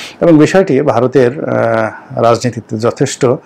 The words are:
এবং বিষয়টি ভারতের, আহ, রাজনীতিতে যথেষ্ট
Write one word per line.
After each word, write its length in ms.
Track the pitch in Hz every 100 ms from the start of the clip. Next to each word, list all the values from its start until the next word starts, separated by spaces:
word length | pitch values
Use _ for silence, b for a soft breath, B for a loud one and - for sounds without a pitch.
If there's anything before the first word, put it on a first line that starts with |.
| B B
এবং 180 | 170 151
বিষয়টি 420 | 151 185 190 190
ভারতের, 640 | 147 113 123 139 120 147
আহ, 760 | 135 120 117 113 107 - - 123
রাজনীতিতে 560 | 117 113 120 113 - 110
যথেষ্ট 480 | 113 - 135 - 123 131